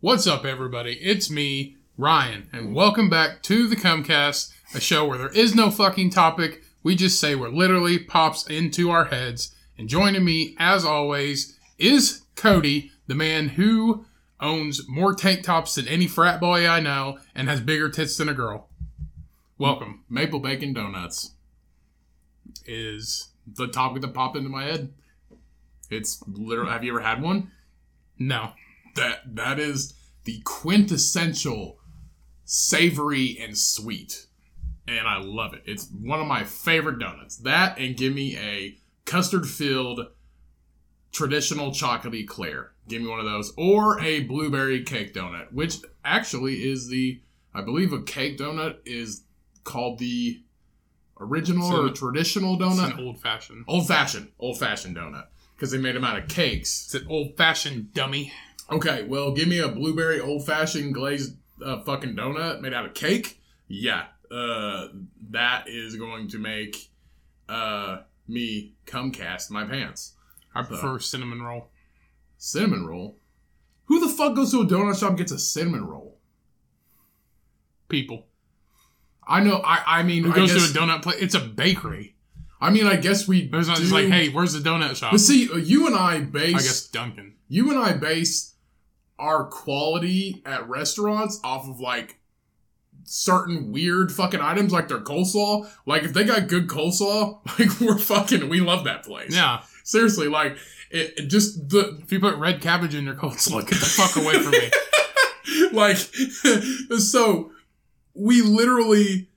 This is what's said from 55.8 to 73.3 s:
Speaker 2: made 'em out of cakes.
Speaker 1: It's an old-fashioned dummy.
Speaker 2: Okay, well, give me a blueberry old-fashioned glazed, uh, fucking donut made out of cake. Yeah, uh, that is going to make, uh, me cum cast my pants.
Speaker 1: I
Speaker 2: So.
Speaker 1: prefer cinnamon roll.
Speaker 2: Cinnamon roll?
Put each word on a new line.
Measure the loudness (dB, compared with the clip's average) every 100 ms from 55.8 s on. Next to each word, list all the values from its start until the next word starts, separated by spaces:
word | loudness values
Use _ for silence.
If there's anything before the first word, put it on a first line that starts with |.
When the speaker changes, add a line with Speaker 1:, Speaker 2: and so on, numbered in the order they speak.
Speaker 2:
made | -2 -2
'em | -2
out | -4
of | -6
cakes. | -2 -2 -2 -6 -8 -8
Speaker 1:
It's | -10
an | -6
old-fashioned | -6 -6 0 2 2 -4 -8 -10
dummy. | -6 -4 -4 -8 -14 -20 -20 -6
Speaker 2:
Okay, | -4 -2 -2
well, | -4 -4 -2
give | 0 0
me | 0
a | -2
blueberry | -2 -4 0 0 0
old-fashioned | -2 -6 -2 -2 0 -2 -4 -4
glazed, | -4 -4 -6 -12 _ _
uh, | -10 -8
fucking | -6 -6 -6 -6
donut | -6 -4 -6 -6
made | -6
out | -6
of | -8 -6
cake. | -2 -2 -2 -14 _ _ _
Yeah, | -6 -2 -2 -4 _ _
uh, | -8 -6 -4 -6 -8 -10 -16 -20 _ -10
that | -2 0 0 -6
is | -12 -12 -12
going | -12 -12 -12
to | -10
make, | -8 -8 -10 -12 -18 _ _ _ _ _ _
uh, | -8 -6 -6 -8 -10 -14 _ -12
me | -8 -6 -8 -10 _ -12
cum | -8 -8
cast | -8 -10 -10 -10
my | -10 -8
pants. | -8 -10 -12 -18 _ _ _ _ -12
Speaker 1:
I |
Speaker 2:
So. | -10
Speaker 1:
prefer | -8 -6 -6
cinnamon | -8 -8 -10 -10
roll. | -12 -12 -14 _ _ _ _ _ _ _
Speaker 2:
Cinnamon | -8 -2 0 -2 -6
roll? | -10 -14 -16 _